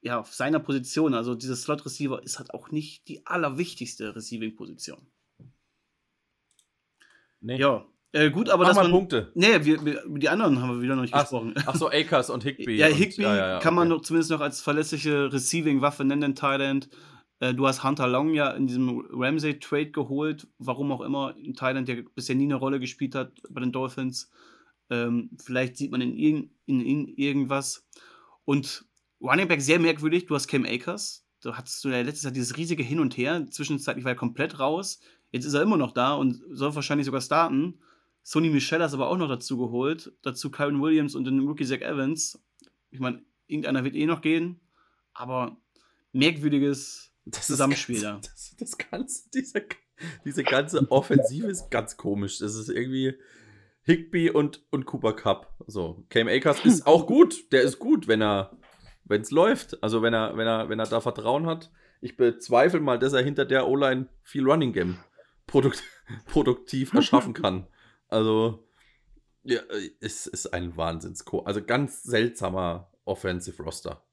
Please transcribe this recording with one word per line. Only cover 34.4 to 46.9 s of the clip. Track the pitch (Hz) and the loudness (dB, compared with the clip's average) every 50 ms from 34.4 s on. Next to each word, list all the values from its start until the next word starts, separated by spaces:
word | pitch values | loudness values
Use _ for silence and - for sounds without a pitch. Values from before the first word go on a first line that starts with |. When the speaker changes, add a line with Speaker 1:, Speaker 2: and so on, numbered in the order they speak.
| 143 165 - 143 | -4 -4 -2 -2
Speaker 1:
raus, | 135 139 156 175 196 - - - _ - _ _ _ _ - | -2 -2 -2 -2 -4 -6 -10 -12 _ -20 _ _ _ _ -8
jetzt | 127 127 | -8 -4
ist | 147 143 | 0 2
er | 143 160 | 2 4
immer | 208 220 170 | 4 4 2
noch | 139 117 - | 2 0 0
da | - 123 131 147 | 0 2 2 2
und | 143 139 131 120 - - - | 2 0 0 0 -2 -10 -16
soll | 143 127 135 147 151 | -8 -4 -4 -4 -2
wahrscheinlich | 151 139 - 147 147 143 | -4 -4 -2 0 0 0
sogar | 139 131 135 123 | -2 -2 -4 -2
starten. | - 151 156 165 165 - 135 151 180 175 _ _ _ _ _ _ _ _ _ _ | 0 2 2 2 2 2 0 0 -2 -4 _ _ _ _ _ _ _ _ _ _
Sony | - - 156 165 160 | -4 0 2 2 4
Michel | 151 143 127 - - 160 170 | 2 2 2 2 0 0 0
hast | 156 139 | 0 0
aber | 131 135 - | -2 -2 0
auch | 175 185 | 0 0
noch | 175 147 | 0 -2
dazu | 131 120 - - 135 120 | -4 -6 -6 -6 -4 -4
geholt, | 123 117 117 120 127 143 160 160 - - _ _ _ | -4 -2 -2 -2 0 0 -2 -2 -6 -20 _ _ _
dazu | 135 135 - - 147 | -8 -8 -6 -8 -10
Kyren | - - 147 143 147 139 143 | -4 -2 -2 0 0 0 2
Williams | 156 160 156 147 147 - | 4 4 4 2 0 -2
und | 139 131 | -4 -4
den | 131 131 135 | 0 0 0
Rookie | 135 143 151 147 151 | 0 0 -2 -4 -4
Zach | 123 135 - | -4 -4 -4
Evans. | - - 160 143 135 135 160 160 - - - - _ _ _ _ _ _ _ _ _ _ | -4 -4 -4 -2 -2 -2 -2 -2 -4 -6 -6 -12 _ _ _ _ _ _ _ _ _ _
Ich | - 135 | -10 -6
mein, | 131 127 120 117 - _ _ _ _ | -6 -6 -6 -8 -12 _ _ _ _
irgendeiner | _ - 151 143 147 135 135 127 | _ -8 -6 -2 -2 -2 0 0
wird | 131 - | -2 -2
eh | - 151 | -2 0
noch | 156 170 160 - | 0 -2 -2 0
gehen, | 156 156 165 170 175 180 170 _ _ _ _ _ _ _ _ _ _ _ | 0 0 2 0 -2 -6 -10 _ _ _ _ _ _ _ _ _ _ _
aber | - 123 123 131 127 123 117 - - _ _ _ _ _ _ _ _ _ _ _ | -16 -10 -6 -4 -4 -4 -6 -8 -14 _ _ _ _ _ _ _ _ _ _ _
merkwürdiges | 127 135 160 170 151 143 151 143 143 139 143 143 135 - - | 2 2 2 2 0 0 0 2 2 2 2 0 -2 -6 -14